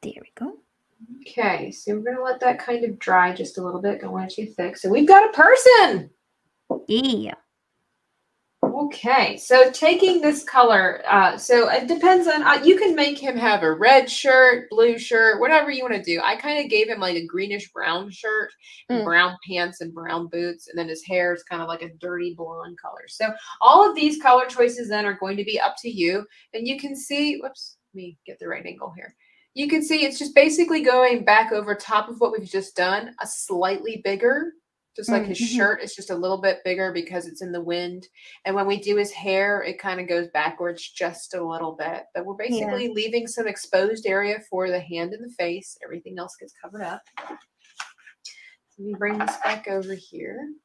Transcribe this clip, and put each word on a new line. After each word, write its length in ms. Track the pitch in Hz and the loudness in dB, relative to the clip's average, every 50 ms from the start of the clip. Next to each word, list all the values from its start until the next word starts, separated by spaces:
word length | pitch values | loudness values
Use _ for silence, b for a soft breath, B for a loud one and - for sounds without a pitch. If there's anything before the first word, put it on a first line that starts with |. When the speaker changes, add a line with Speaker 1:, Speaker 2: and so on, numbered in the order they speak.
| - | -14
Speaker 1:
There 100 | - - - | -14 -16 -16
we 120 | - _ _ | -20 _ _
go. 240 | - 226 294 415 440 _ _ _ _ _ _ _ _ 226 - 240 - - | -12 -12 -12 -12 -14 _ _ _ _ _ _ _ _ -20 -20 -20 -20 -20
Speaker 2:
Okay, 440 | - - - 226 202 180 160 - - | -14 -6 -2 0 0 0 -2 -6 -10
so 240 | - - - - 208 | -12 -12 -6 -6 -6
we're 80 | 214 214 240 254 | -4 -4 -6 -6
gonna 100 | 254 254 | -4 -4
let 180 | 254 254 247 | -4 -4 0
that 180 | 254 254 247 247 | 0 0 0 0
kind 260 | - - 240 233 233 | -4 -6 -4 -4 -4
of 140 | 226 202 - | -4 -6 -6
dry 340 | - - 185 185 180 180 185 | -4 2 4 4 4 4 0
just 240 | - 185 180 - - | -4 -10 -10 -8 -10
a 40 | 180 | -8
little 180 | 180 180 180 | -8 -8 -4
bit. 200 | 190 202 208 - | -4 -4 -4 -4
Don't 120 | - 190 185 | -6 -8 -8
want 180 | 185 185 185 - | -8 -8 -8 -10
it 20 | |
too 120 | - 214 208 - | -12 -12 -12 -8
thick. 240 | - 175 175 - | -8 -8 -8 -8
So 120 | - - 190 | -6 -2 0
we've 200 | 202 254 294 302 | 4 4 8 10
got 200 | 381 392 415 440 | 10 10 10 8
a 40 | - | 6
person! 800 | - 311 370 508 523 508 508 508 453 392 302 214 185 - - _ _ _ _ _ _ _ _ _ _ _ _ - - - - | 6 8 8 8 10 10 10 10 10 8 6 4 -2 -6 -10 _ _ _ _ _ _ _ _ _ _ _ _ -10 -10 -6 -4
Speaker 1:
Yeah. 460 | 208 226 262 269 240 202 - 208 - _ _ _ _ _ _ _ _ _ _ _ _ _ _ _ _ _ _ _ _ _ _ _ _ _ - | -2 -2 0 0 -2 -4 -6 -8 -14 _ _ _ _ _ _ _ _ _ _ _ _ _ _ _ _ _ _ _ _ _ _ _ _ _ -2
Speaker 2:
Okay, 760 | - - 285 294 285 - - - 233 262 262 208 - - | -2 -2 -4 -6 -6 -8 -8 -2 0 2 2 2 0 -4
so 340 | - - - 247 254 254 254 | -8 -2 4 8 8 8 8
taking 500 | 254 - 311 320 349 359 381 370 370 349 | 6 2 2 2 4 4 4 2 2 2
this 220 | 302 294 302 285 - | 2 2 0 0 -6
color, 600 | - - 262 247 233 220 196 190 185 185 - - | -2 4 4 6 6 6 4 4 2 0 -4 -2
uh, 300 | - - 202 190 - - | 2 4 4 4 4 2
so 320 | - - - 247 240 233 220 | -2 0 2 4 4 4 4
it 180 | - 254 - | 2 0 0
depends 400 | 247 339 330 311 359 370 370 339 | 0 -2 2 4 6 6 6 4
on, 160 | 330 302 302 294 | 2 0 2 2
uh, 180 | 269 277 247 269 | 2 2 4 6
you 120 | 311 381 370 | 6 6 6
can 160 | 427 392 330 | 6 0 2
make 240 | 311 285 285 285 277 | 2 0 0 -2 -4
him 180 | 277 277 254 | -6 -6 -4
have 260 | 233 233 226 208 196 165 | 0 0 2 2 2 2
a 100 | 160 156 | 0 0
red 380 | 160 196 233 269 269 262 247 | 4 6 8 8 8 6 4
shirt, 580 | - - - 277 262 262 262 254 240 240 240 - | -6 -4 2 4 6 8 8 6 6 4 -2 -6
blue 280 | 214 214 226 240 233 226 | 2 4 4 4 4 0
shirt, 420 | - - 240 226 226 220 214 208 | -4 -2 0 2 4 4 4 2
whatever 300 | 233 269 320 311 294 285 | 2 4 4 4 4 2
you 120 | 277 262 254 | -4 -6 -4
wanna 200 | 254 226 202 - | -4 -6 -6 -4
do. 180 | - 170 165 - | -4 -4 -2 0
I 140 | - 208 | -2 -2
kinda 280 | 214 - 294 294 294 - - | -2 -4 -4 -4 -4 -2 0
gave 200 | 220 214 214 214 | 0 0 0 0
him, 100 | 226 202 | -2 -4
like, 180 | 196 185 175 | -4 -4 -4
a 100 | 170 170 | -4 -6
greenish 440 | 165 170 180 196 202 202 202 196 - _ | -6 -8 -8 -6 -6 -8 -10 -10 -12 _
brown 380 | - - - 165 175 196 208 | -8 -4 -4 -4 -4 -6 -12
shirt, 400 | 190 - - 220 214 214 214 - - B B B B B B _ | -16 -10 -6 -4 -4 -4 -4 -6 -12 B B B B B B _
and 120 | 247 240 | -4 -4
Speaker 1:
Mm. 40 | 214 | -2
Speaker 2:
brown 320 | 170 170 170 180 180 180 185 - 175 | 0 2 2 2 2 -2 -8 -14 -8
pants 320 | 185 180 175 175 180 - | -6 -6 -6 -6 -8 -12
and 120 | 170 165 165 | -14 -14 -14
brown 340 | 160 165 170 170 170 170 170 | -14 -12 -8 -8 -8 -8 -8
boots, 400 | 170 170 175 175 170 170 - - | -8 -6 -6 -6 -8 -12 -18 -14
and 100 | - 170 | -10 -10
then 100 | 170 160 | -8 -8
his 160 | 160 160 - | -10 -14 -10
hair 300 | 180 185 180 175 175 175 | -4 -2 -2 0 -2 -2
is 80 | 175 - | -6 -8
kinda 220 | _ 180 170 165 | _ -10 -10 -8
like 160 | 165 165 165 170 | -8 -10 -12 -12
a 100 | 165 165 160 | -16 -18 -14
dirty 340 | - 180 175 175 175 175 170 | -12 -10 -8 -8 -8 -8 -10
blonde 440 | 165 165 160 165 165 165 175 175 170 | -12 -14 -14 -12 -14 -16 -16 -18 -18
color. 260 | _ - - - - - | _ -18 -18 -18 -20 -20
So 260 | - - 220 220 214 220 B B B B | -10 -6 -6 -6 -6 -8 B B B B
all 280 | 240 247 285 370 403 403 | 6 8 8 10 8 6
of 60 | - | 4
these 260 | - 302 302 302 - | 0 0 0 -2 2
color 260 | - 262 247 254 254 | 4 6 6 6 4
choices 420 | 247 - 247 240 240 240 - 240 208 | 0 0 0 0 0 0 -4 -8 -6
then 160 | 208 208 208 | -4 -4 -2
are 80 | 202 196 | -4 -4
going 220 | 190 - 190 202 | -6 -6 -6 -6
to 80 | 202 202 | -6 -6
be 160 | 208 214 - | -6 -4 -2
up 160 | - - - - | -2 -2 -4 -4
to 100 | - 240 | -12 -12
you, 360 | 233 196 170 170 180 202 208 b b b b b _ | -6 -2 -2 -2 -2 -4 -6 b b b b b _
and 140 | 226 233 | -10 -8
you 120 | 247 277 277 | -6 -8 -8
can 180 | 277 285 277 | -8 -12 -12
see, 420 | 269 - - 285 285 294 302 285 - | -12 -10 -8 -4 -4 -2 -2 -4 -6
whoops, 360 | - 262 262 - - - _ _ _ _ _ | -8 -12 -14 -14 -20 -20 _ _ _ _ _
let 40 | 190 180 | -18 -18
me 160 | 175 165 _ _ | -18 -20 _ _
get 120 | - - _ | -20 -20 _
the 100 | 175 170 | -12 -12
right 160 | 185 - 175 | -12 -12 -12
angle 240 | 180 - - - - 165 | -16 -16 -16 -16 -18 -18
here. 220 | 175 - - _ _ _ _ _ _ _ _ _ | -18 -20 -20 _ _ _ _ _ _ _ _ _
You 120 | 262 285 294 | -8 -4 -2
can 140 | 311 311 302 | -2 -2 -2
see 220 | - 311 311 294 | -2 -2 0 -2
it's 140 | 269 269 - | -2 -4 -6
just 160 | 294 294 - | -10 2 4
basically 480 | 285 285 302 311 311 349 330 330 311 302 | 4 4 4 4 0 0 0 0 0 2
going 420 | 262 247 254 254 247 240 233 196 | 2 4 4 4 2 2 0 2
back 280 | - 208 214 226 220 220 | 4 4 4 4 2 -2
over 240 | 208 208 208 208 | -6 -4 -6 -8
top 320 | 202 - - 226 214 214 233 | -8 -6 -2 -2 -2 -2 -4
of 100 | 240 220 | -4 -2
what 120 | 233 233 220 | -2 -2 -2
we've 160 | 220 202 185 | -6 -10 -6
just 240 | - 196 190 - _ | -8 -8 -8 -8 _
done, 400 | - 180 180 190 208 220 233 - - | -2 -2 0 -2 -4 -6 -8 -12 -12
a 60 | - | -12
slightly 720 | 208 - - - - 196 175 180 185 196 196 - 226 226 208 - | -10 -10 -12 -8 -6 -4 -2 0 -2 -2 -4 -6 -10 -10 -6 -6
bigger, 480 | 196 196 196 220 240 269 285 320 339 - _ _ _ _ _ _ _ _ | -6 -4 0 0 0 0 0 -4 -8 -12 _ _ _ _ _ _ _ _
just 120 | - 208 - | -14 -6 -2
like 160 | 233 220 214 | -2 -2 -2
his 120 | 202 185 175 | -4 -6 -6
Speaker 1:
Mm, 60 | 233 | -6
mm-hmm. 100 | 233 226 | -4 0
Speaker 2:
shirt 260 | 247 202 202 214 - - | 0 0 0 0 -2 -6
is 120 | 202 - | -14 -14
just 160 | - 190 - | -16 -10 -10
a 40 | 190 | -8
little 220 | 180 175 185 190 190 | -6 -4 -4 -4 0
bit 220 | 190 196 185 185 - | 0 -2 -2 -2 -4
bigger 280 | 185 185 185 190 190 175 | -6 -4 -2 -4 -4 -4
because 340 | 175 170 - 180 180 170 | -8 -10 -8 -8 -10 -10
it's 160 | 170 160 - 185 | -10 -16 -14 -14
in 80 | 180 175 | -10 -10
the 80 | 175 | -8
wind. 460 | 170 170 170 175 175 175 180 180 185 _ B B B B B B B | -6 -6 -6 -6 -6 -8 -10 -14 -18 _ B B B B B B B
And 100 | 196 196 | -6 -4
when 100 | 202 196 | -2 -2
we 120 | 196 202 202 | -2 -2 -4
do 160 | 202 208 202 | -2 -2 0
his 160 | 208 202 208 - | 0 -2 -2 -6
hair, 480 | - 175 196 190 190 196 202 202 202 - | -10 -6 -2 -2 0 0 0 -2 -4 -4
it 180 | - 180 - | -8 -10 -8
kinda 240 | - 202 185 180 180 | -8 -8 -8 -8 -6
goes 240 | 170 175 170 175 170 | -4 -4 -4 -4 -4
backwards 600 | _ 151 151 160 165 - 175 175 170 170 - - | _ -4 -4 -4 -6 -6 -8 -8 -8 -8 -14 -18
just 460 | _ - 185 170 170 - - - - | _ -8 -8 -8 -8 -10 -18 -12 -10
a 100 | 180 170 | -10 -8
little 280 | 165 165 165 170 160 160 | -8 -8 -8 -8 -10 -10
bit. 320 | 160 156 160 170 - - _ _ | -10 -10 -10 -10 -10 -14 _ _
But 100 | 175 175 | -12 -10
we're 80 | 190 196 202 | -10 -10 -10
Speaker 1:
Yeah. 80 | 214 247 | -6 -6
Speaker 2:
basically 400 | 240 226 214 208 202 202 247 233 | -4 -4 -4 -4 -6 -6 -6 -6
leaving 380 | 214 208 214 220 220 240 226 233 | -6 -6 -8 -4 -4 -6 -6 -6
some 180 | - - 226 214 | -8 -8 -6 -6
exposed 580 | 202 - - - - 185 190 208 226 220 220 | -8 -10 -12 -2 -2 0 0 0 -2 -4 -4
area 340 | 208 190 196 202 202 208 214 214 _ | -2 -2 -2 -2 -2 -4 -6 -8 _
for 200 | - 185 185 185 | -6 -6 -4 -4
the 80 | 180 180 | -4 -6
hand 320 | 175 170 175 170 170 175 202 | -6 -8 -10 -8 -8 -8 -10
and 120 | 214 233 | -14 -16
the 100 | 240 240 | -18 -10
face. 420 | _ 180 170 175 190 185 - - _ - | _ -6 -6 -6 -8 -12 -18 -20 _ -18
Everything 320 | 139 - 175 170 185 185 180 | -18 -16 -16 -18 -16 -16 -14
else 180 | 175 180 - | -14 -16 -16
gets 160 | _ - 196 _ | _ -20 -20 _
covered 280 | _ - 214 196 208 202 | _ -20 -20 -16 -14 -12
up. 200 | 170 180 220 _ _ _ - | -12 -12 -14 _ _ _ -18
Let 200 | - - - - _ _ _ _ _ _ _ _ - - _ _ _ - _ _ _ B B B B B B B _ _ _ _ | -16 -16 -18 -20 _ _ _ _ _ _ _ _ -20 -20 _ _ _ -20 _ _ _ B B B B B B B _ _ _ _
me 160 | 196 208 208 | -12 -12 -8
bring 240 | 190 202 208 208 214 | -6 -4 -4 -4 -4
this 180 | 208 - - - | -6 -6 -6 -6
back 280 | - - 214 214 - 208 | -6 -6 -6 -6 -8 -8
over 260 | 196 196 190 190 190 | -8 -8 -8 -8 -12
here. 580 | 185 - _ _ 165 - 180 196 233 294 302 302 302 _ | -14 -16 _ _ -16 -14 -14 -14 -14 -14 -16 -16 _ _